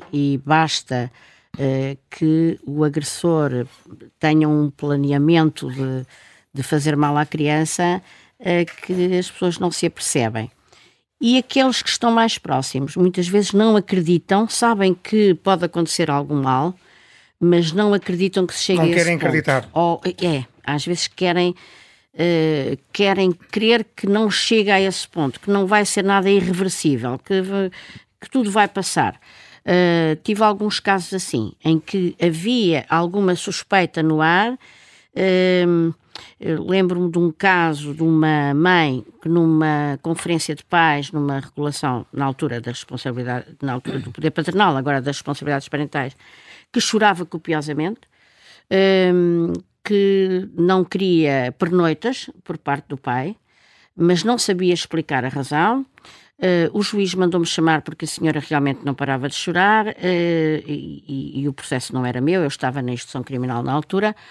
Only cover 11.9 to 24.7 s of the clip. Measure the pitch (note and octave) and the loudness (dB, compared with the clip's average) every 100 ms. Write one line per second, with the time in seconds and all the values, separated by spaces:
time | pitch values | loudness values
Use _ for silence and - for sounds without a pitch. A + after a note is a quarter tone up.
11.9 | - A#3+ A3+ A3+ - - C3 C3 C3+ C3+ | -2 2 2 2 -2 -4 -4 -2 -4 -4
12.9 | - F3+ F3+ F3 G3+ G3+ G3+ A3+ G#3+ - | 2 2 2 0 0 2 2 4 4 2
13.9 | F#3 E3 F3 - G3 A3 - A#3 G#3+ F#3+ | 0 2 2 2 0 0 0 0 2 2
14.9 | F3+ - A3 G3+ E3+ G3 F#3 E3+ E3+ E3 | 0 0 2 4 2 2 0 0 -2 -2
15.9 | - D#3 C#3+ C#3+ D3 C3 C3 E3 F3+ _ | 0 0 0 0 -2 0 0 0 -4 _
16.9 | _ _ _ _ _ F3 F3 E3 F3+ G#3 | _ _ _ _ _ 4 4 2 2 2
17.9 | G3+ - F3 F#3+ F#3+ F3+ - - F3+ E3 | 2 -2 -2 0 0 -2 -4 0 2 2
18.9 | E3+ E3+ E3 D3+ D#3 D3+ C3+ A2+ D#3+ E3+ | 2 2 0 0 0 0 0 0 0 0
19.9 | E3+ F3+ - F3 C#3+ B2 _ - D3 E3 | 0 -4 -4 -2 -2 -6 _ -6 -6 -4
20.9 | F3 - - F3+ F3 F3 F3+ - - - | -4 -6 -2 0 2 0 -2 -14 -20 -20
21.9 | _ _ - E3+ E3 D#3 D3+ B2+ C3+ _ | _ _ -2 0 2 2 0 -2 -6 _
22.9 | - G3+ F#3+ F#3 E3+ - G#3 A3 A#3 A3 | -2 0 2 2 0 -6 -2 2 2 0
23.9 | - G3 G#3 A3 - - A3+ G3+ | -6 0 2 2 0 2 2 4